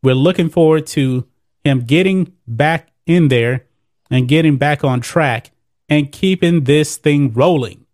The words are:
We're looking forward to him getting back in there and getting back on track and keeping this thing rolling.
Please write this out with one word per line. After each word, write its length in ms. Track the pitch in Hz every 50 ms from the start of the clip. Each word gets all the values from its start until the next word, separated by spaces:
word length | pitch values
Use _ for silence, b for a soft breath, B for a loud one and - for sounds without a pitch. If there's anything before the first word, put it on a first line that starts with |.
We're 140 | - 135 127
looking 340 | 131 139 175 185 - 170 160
forward 380 | - 175 165 156 160 156 151
to 400 | - - 156 135 131 127 127 123 _ _ _ _ _ _ _ _
him 180 | 143 139 131
getting 520 | 120 117 139 165 190 190 190 190 175 - _ _ _
back 440 | 120 117 110 143 156 165 160 - _ _ _ _
in 220 | - 170 180 165
there 380 | 143 131 120 117 120 127 127 _ _ _ _ _ _ _ _ _ _
and 180 | 131 127 127
getting 300 | 123 143 160 160 160 143
back 260 | 127 139 147 147 139 -
on 180 | 139 127 123
track 500 | 117 - - 170 156 135 117 117 - - _ _ _ _ _ _ _
and 240 | _ 151 151 143 143
keeping 520 | - - - 190 190 180 - 170 175 170 139
this 340 | 123 143 151 156 - -
thing 340 | - _ 151 143 143 143 127
rolling. 540 | 110 117 135 175 175 147 98 85 - _ _ _